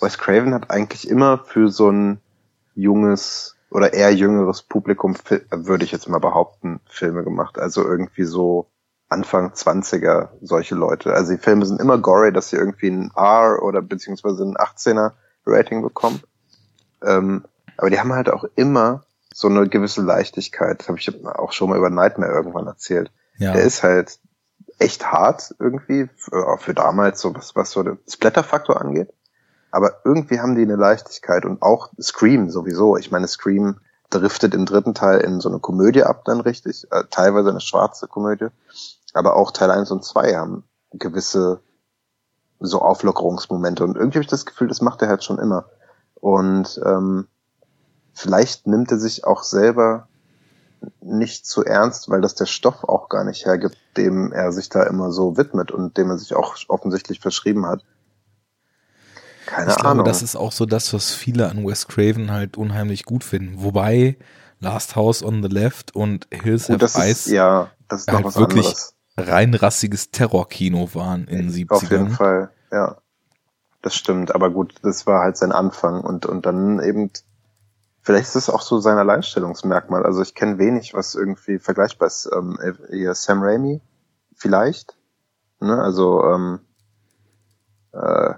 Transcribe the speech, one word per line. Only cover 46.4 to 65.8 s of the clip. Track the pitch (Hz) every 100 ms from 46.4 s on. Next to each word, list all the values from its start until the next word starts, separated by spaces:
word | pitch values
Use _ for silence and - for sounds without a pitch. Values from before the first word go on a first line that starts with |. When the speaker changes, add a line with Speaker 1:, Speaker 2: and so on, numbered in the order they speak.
| 95 95 92 -
Speaker 1:
ähm, | 101 95 95 95 98 _ _ _ _ _ _ _ _ -
vielleicht | - 95 123 - 101
nimmt | 107 123
er | 113
sich | 113 -
auch | - 104
selber | - 98 110 120 113 113 - _ _ _ _ _ _ _ - -
nicht | 95 107 110 - -
zu | -
ernst, | - 107 117 127 -
weil | 98
das | 92
der | - 95
Stoff | - 123 -
auch | - 92 -
gar | 101
nicht | 101 98 95
hergibt, | 90 98 - _ -
dem | 98 95 95
er | - 90
sich | 87 -
da | -
immer | 95 95 90
so | 87 92 85
widmet | 143 95 82
und | 95 90 -
dem | 92
er | 90
sich | -
auch | - - - -
offensichtlich | 98 98 92 - -
verschrieben | 98 - 104 104 87
hat. | 92 - _ _ _ _ _ _ _ _ _ _ _ _ - - - -
Keine | - -
Speaker 2:
Ich | 104
glaube, | 143
Speaker 1:
Ahnung. | 120
Speaker 2:
das | 92 90
ist | 120 -
auch | 110
so | - 110
das, | 110 -
was | 104 -
viele | - 123 120 98
an | 101 101
Wes | 101 -
Craven | - 104 110 107
halt | 104 101 -
unheimlich | 107 104 104 98
gut | - 123
finden. | - 95 95 92
Wobei | 98 98 104 120 127 135 _ - _ _
Last | 92 90 - 113
House | 110 113
on | 107 107
the | 101
Left | 98 117 -